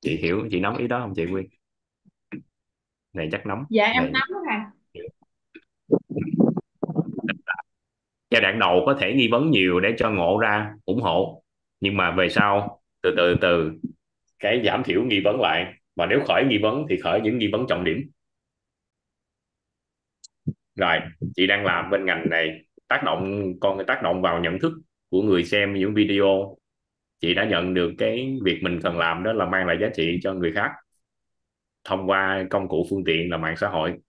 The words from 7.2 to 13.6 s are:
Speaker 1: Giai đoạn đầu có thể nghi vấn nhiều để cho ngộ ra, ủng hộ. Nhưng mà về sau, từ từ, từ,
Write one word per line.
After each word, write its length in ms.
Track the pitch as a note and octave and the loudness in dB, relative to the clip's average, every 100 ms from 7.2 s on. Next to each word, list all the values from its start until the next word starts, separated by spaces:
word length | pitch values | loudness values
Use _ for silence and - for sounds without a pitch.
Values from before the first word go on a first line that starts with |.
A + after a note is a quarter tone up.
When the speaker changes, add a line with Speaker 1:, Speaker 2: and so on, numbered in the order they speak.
| - F#2 - - - _ _ _ _ _ _ | -6 -6 -6 -8 -8 _ _ _ _ _ _
Speaker 1:
Giai 120 | A#2+ | 4
đoạn 180 | G2 G#2+ | 4 4
đầu 240 | F#2+ F2+ - | 4 4 4
có 120 | C#3 | 2
thể 140 | F#2 | 2
nghi 140 | C3 A#2 | 2 4
vấn 200 | A#2 D#3 | 4 4
nhiều 280 | B2+ F#2 F2 | 4 4 4
để 100 | F#2+ A#2 | 2 2
cho 120 | A2+ | 0
ngộ 300 | G#2 E2+ G#2 | 2 2 2
ra, 340 | A2 G#2 G#2 - - | 2 2 -2 -8 -4
ủng 160 | G#2+ | -2
hộ. 420 | G#2+ E2+ - - _ _ _ _ | 0 0 0 -6 _ _ _ _
Nhưng 180 | G2 G2 | -2 0
mà 180 | F2+ E2+ | 0 2
về 140 | F2+ | 2
sau, 520 | - G#2 G2+ G2+ - _ _ | 2 2 2 -2 -12 _ _
từ 120 | F#2 F2+ | -2 2
từ, 180 | F2 F2 | 2 4
từ, 300 | F#2 F2 | 2 2